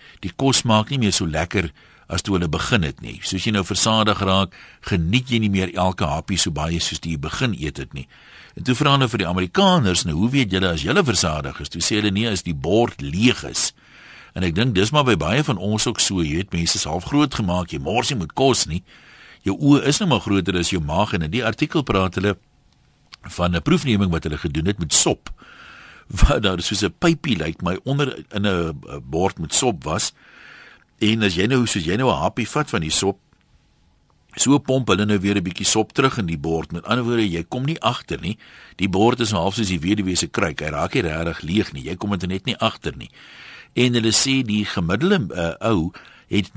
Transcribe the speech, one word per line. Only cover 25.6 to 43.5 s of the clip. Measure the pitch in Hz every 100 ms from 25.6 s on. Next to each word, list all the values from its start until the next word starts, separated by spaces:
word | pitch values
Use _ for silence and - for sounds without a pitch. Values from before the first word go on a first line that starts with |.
| - - - - -
waar | 101 - 131
daar | 101 87
soos | - 101
'n | 92 -
pypie, | 175 165 - 92
lyk | 80 -
my, | 90 190
onder | 131 143 135 - -
in | 104 101
'n, | 87 80 69 -
'n | 71
bord | 62 80 95 -
met | 78
sop | - 131 82
was. | 73 85 - - - - - - - - _ -
En | 107 110
as | 101
jy | 85 110
nou, | 131 113
soos | 101
jy | 80 107
nou | 127
'n | 71
happie | 90 - 107
vat | 151 147
van | 107
die | 80
sop, | - 98 98 _ _ _ _ _ _ _ _ _ _ _ -
so | 127 143
pomp | 131 131 110
hulle | 95 104
nou | 101
weer | 98 104
'n |
bietjie | 90 - 98
sop | 110 107
terug | - 135 -
in | 85
die | 78
bord. | 78 82 78
Met | 82
ander | - 120
woorde, | 117 117 104
jy | 85 -
kom | 127
nie | 139 165
agter | 113 123 - -
nie. | 85 - - - - -
Die | 95
bord | 95 113 123
is | 107
half | 95 92
soos | 98 101
die | 87
weduwee | 87 104 92 87
se | 85
kruik. | - 90 -
Hy | 78
raak | 71 85
nie | 135
regtig | 85 78 82 80
leeg | 78 104 -
nie. | 69
Jy | 69 92
kom | 104 95
dit | 90
net | 92
nie | 127 -
agter | 110 - 76 65
nie. | - - - - -